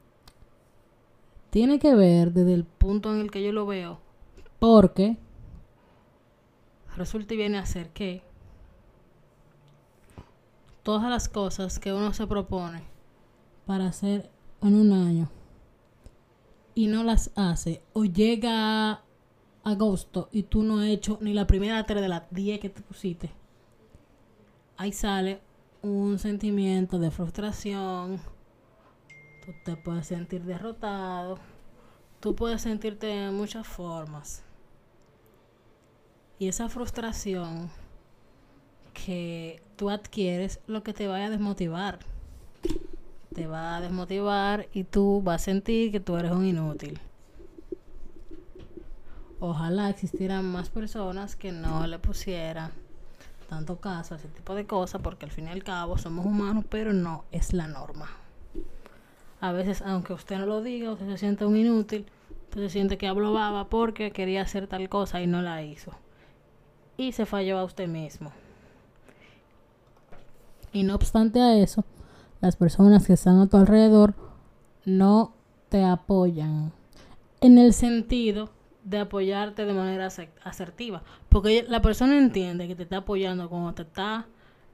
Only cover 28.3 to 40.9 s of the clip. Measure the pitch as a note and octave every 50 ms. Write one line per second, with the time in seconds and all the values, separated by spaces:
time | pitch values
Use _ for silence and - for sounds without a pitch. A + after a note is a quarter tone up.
28.3 | - - - _ _ _ _ _ _ _ _ _ _ _ _ - - - - -
29.3 | - - - - E3+ - - F#3 E3 D#3+ - F3 E3+ E3+ - - F3+ E3+ F3 -
30.3 | F#3+ F3+ E3+ F3+ F3+ E3+ G3 A3+ A3+ - A#3+ G#3 G3+ G3 F#3+ F#3 F3+ F3+ F3+ F#3
31.3 | F#3 F#3 - - - - - - - - - - _ _ _ _ - - - G#3+
32.3 | - - A#3 A#3 A3+ A3 - A#3 G#3+ G#3 G#3+ A3 G#3 G#3 A3 G#3+ G#3 G3+ G3+ G3
33.3 | G3 G3+ G#3 G#3 - A3+ A3 - - - F3+ F3 E3 E3 D#3 D3+ D3+ D3 D3 -
34.3 | - - - - - - - - _ - _ _ _ _ _ _ _ _ _ _
35.3 | _ _ _ _ _ _ _ _ _ _ _ _ _ _ _ _ _ _ _ _
36.3 | _ - G3 F#3+ F#3 - A#3 A#3 - A#3+ A#3+ - - A#3+ A3+ A3+ A3 - - G3+
37.3 | F#3+ F3+ F3 E3 E3 E3 F3 E3+ - - - - - - _ _ _ _ _ _
38.3 | _ _ _ _ _ _ _ _ _ _ - - - - - G3 F3+ F3 F3 E3+
39.3 | E3+ E3 E3 E3 D#3+ - - _ - - G3+ G3+ G#3 G#3 G#3 - - G#3+ F#3+ F3+
40.3 | F3 F3 F#3+ F#3+ - - - - A3 G#3+ G#3 A3